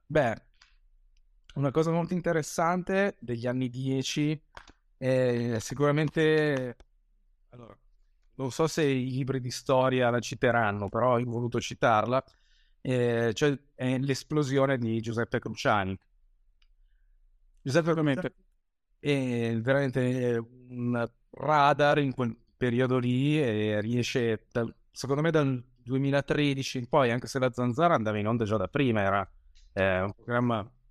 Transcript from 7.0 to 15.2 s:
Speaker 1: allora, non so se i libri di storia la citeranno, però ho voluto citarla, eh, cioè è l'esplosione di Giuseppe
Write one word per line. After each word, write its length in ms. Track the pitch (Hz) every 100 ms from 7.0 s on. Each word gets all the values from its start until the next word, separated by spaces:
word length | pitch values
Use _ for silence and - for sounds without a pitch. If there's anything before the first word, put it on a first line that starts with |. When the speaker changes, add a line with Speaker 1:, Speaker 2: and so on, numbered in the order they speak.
| _ _ _ _ _
Speaker 1:
allora, 260 | 123 113 - _ _ _ _ _ -
non 160 | 135
so 160 | - 160
se 160 | -
i 260 | 143 131 127
libri 300 | 127 135 135
di 100 | 123
storia 640 | - - 131 131 127 120
la 80 | 120
citeranno, 680 | - 113 127 117 107 104 98
però 300 | 113 123 120
ho 60 |
voluto 360 | 123 113 120 120
citarla, 640 | - 131 131 107 107 131 - _ _ _ _ _
eh, 500 | 135 127 120 117 117
cioè 240 | 104 147 131 -
è 240 | - 127 131
l'esplosione 800 | 139 127 - 151 135 135 135 131
di 240 | 117 113
Giuseppe 380 | 113 113